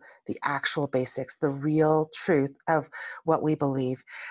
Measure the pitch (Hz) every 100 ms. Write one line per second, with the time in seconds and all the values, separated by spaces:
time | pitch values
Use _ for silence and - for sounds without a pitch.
0 | - - - - - 139 - 160 139 131
1 | 127 - 127 - 147 139 151 156 156 156
2 | 156 - - 151 139 - - 160 135 -
3 | - - 160 156 151 151 143 135 127 131
4 | - - -